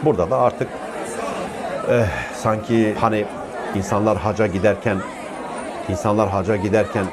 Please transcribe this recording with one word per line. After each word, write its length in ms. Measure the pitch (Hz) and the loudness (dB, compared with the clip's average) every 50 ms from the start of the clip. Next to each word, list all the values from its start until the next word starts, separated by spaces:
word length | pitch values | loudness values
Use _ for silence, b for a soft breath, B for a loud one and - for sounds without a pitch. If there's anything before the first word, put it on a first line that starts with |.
| 139 | 4
burada 260 | 156 131 90 87 90 | 2 4 4 2 2
da 80 | 131 131 | 4 4
artık, 300 | 123 123 - - 135 - - - - - - - - - - - - - - - - - - - - - - - - - | 4 2 2 0 -6 -6 -6 -10 -10 -10 -8 -8 -8 -6 -6 -6 -6 -6 -6 -6 -6 -8 -8 -8 -6 -6 -4 -4 0 2
eh, 160 | 123 120 113 95 78 B B B B | 2 4 4 2 0 B B B B
sanki 600 | - - 113 110 107 107 - 117 113 110 107 104 | -2 0 0 0 0 0 2 2 4 4 2 2
hani 300 | 104 117 113 107 107 104 - - - - - - - - - - | 2 2 2 2 2 0 -2 -4 -8 -10 -8 -8 -8 -6 -4 -2
insanlar 400 | 101 92 - 113 101 101 110 107 | -2 -2 0 0 2 4 4 2
haca 300 | 104 87 107 104 101 110 | 2 2 -2 2 2 0
giderken, 520 | 107 87 95 90 107 98 - - 117 101 95 - - - - - - - - - - - - - - - - - - | 2 2 2 4 4 2 4 0 0 0 0 -2 -6 -10 -10 -10 -10 -10 -10 -8 -8 -8 -8 -8 -8 -8 -8 -4 -4
insanlar 400 | 98 - - 110 104 107 110 95 | -4 -2 0 2 4 4 4 2
haca 280 | 95 98 92 90 110 | 2 0 2 2 0
giderken 480 | 101 95 104 95 110 104 - - 113 95 92 | 2 2 2 4 4 2 2 0 -2 -2 -2